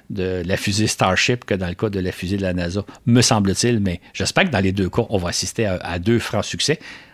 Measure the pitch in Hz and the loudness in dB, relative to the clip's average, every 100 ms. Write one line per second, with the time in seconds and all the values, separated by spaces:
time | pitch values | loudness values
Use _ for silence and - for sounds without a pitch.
0 | _ 104 92 92 87 95 - 98 107 - | _ -4 -2 -2 -2 -2 0 0 0 2
1 | 104 90 - 123 - 98 90 87 113 98 | 2 4 2 0 -2 -2 -2 -2 -2 -2
2 | 92 - 90 98 95 90 87 95 - - | -4 -4 -4 -2 0 -2 -2 -4 -6 -6
3 | - 120 113 113 98 90 120 120 98 87 | 2 4 6 4 4 2 2 2 0 -2
4 | - - 95 - 180 113 98 98 92 - | -8 -6 -2 0 2 2 2 2 0 0
5 | 113 104 87 - 98 - 107 92 - 87 | 0 0 -2 -4 -4 -2 -2 -2 -4 -4
6 | 90 117 - 107 95 85 - 160 - - | 2 2 2 -4 -4 -4 -2 -2 -4 -20
7 | - | -20